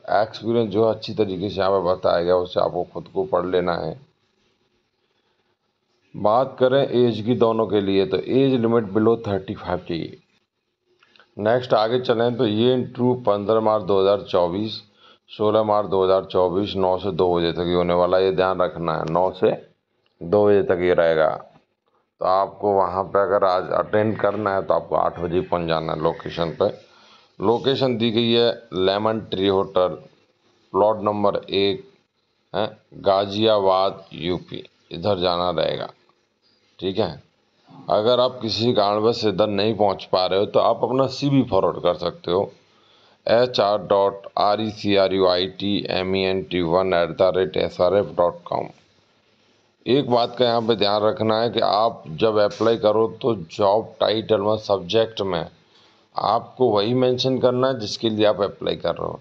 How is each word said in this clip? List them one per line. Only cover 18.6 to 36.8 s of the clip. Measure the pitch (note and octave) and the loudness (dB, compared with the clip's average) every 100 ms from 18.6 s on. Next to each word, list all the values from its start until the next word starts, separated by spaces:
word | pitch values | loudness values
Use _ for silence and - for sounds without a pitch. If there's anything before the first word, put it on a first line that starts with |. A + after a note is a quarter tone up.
रखना | F2+ E2 E2 D#2+ | -2 -2 -4 -4
है, | D#2+ | -2
नौ | E2 F#2 | 0 0
से | F#2 A2 - - _ _ _ _ - | 0 0 0 -8 _ _ _ _ -14
दो | E2+ G#2 G#2 | -2 2 4
बजे | G2+ - | 4 2
तक | F2+ | 0
ये | F2+ | 2
रहेगा। | F2 E2 D#2+ D#2 - - _ _ _ _ _ _ - | 2 2 2 0 -2 -12 _ _ _ _ _ _ -6
तो | F2+ | 0
आपको | F#2+ G2 - G2+ | 0 0 -2 0
वहाँ | G2 F2+ F#2 F#2+ | 2 2 -2 0
पे | G2 | 0
अगर | G2 G2+ F#2+ | 2 2 2
आज | F2+ D#2+ E2 | 0 0 -2
अटेंड | E2+ G#2+ A2 F#2 | 0 0 0 0
करना | G2+ G#2 G#2 G2 | -2 0 -2 -2
है | |
तो | E2 | 0
आपको | E2 - D#2+ | -2 0 -2
आठ | E2+ E2+ | -2 -4
बजे | F2 F2+ | -4 -2
पहुँच | - F2 E2+ | -2 -2 -2
जाना | D#2+ D#2+ | -2 -2
है | D#2+ | -2
location | D#2+ D#2+ E2 E2+ E2+ D#2+ | -2 -2 -8 -6 -4 -2
पे। | G2+ - - _ - - _ - | -2 -4 -18 _ -20 -20 _ -6
Location | G2 A#2 G2+ C3+ C3 A2+ | -2 0 0 0 0 0
दी | A#2 | 0
गई | A2 A#2 | 0 2
है | A#2 A#2 - - F2 | 2 0 -2 -6 -2
Lemon | F#2 G2+ A2 A2 G#2+ | 0 0 -2 -4 -6
Tree | F#2 G2 | -2 0
Hotel, | F#2+ F#2 F#2 F2+ D#2 - _ _ _ _ _ _ | 0 0 0 0 -2 -16 _ _ _ _ _ _
plot | F#2 G#2 G#2 | 0 2 2
number | G#2 G#2 G2+ - | -2 0 0 -2
एक, | - F#2+ G2 F#2 - _ _ _ _ _ _ | -2 0 0 -2 -8 _ _ _ _ _ _
हैं, | F#2 G#2+ - _ - | -6 -6 -8 _ -4
गाजियाबाद, | G2 G2 G2+ G2+ A2 G#2+ F#2+ F#2 F#2+ E2+ - - | 0 2 2 0 2 2 2 2 0 -4 -14 -8
यूपी, | E2 E2+ - - - _ - | -6 -6 -8 -18 -18 _ -16
इधर | E2 G2 F#2+ | -6 -2 0
जाना | F2+ F2 F2+ | 0 0 -2
रहेगा, | D#2+ D#2 C#2 - - _ _ _ _ _ _ _ | -2 -2 -4 -8 -16 _ _ _ _ _ _ _
ठीक | - | -10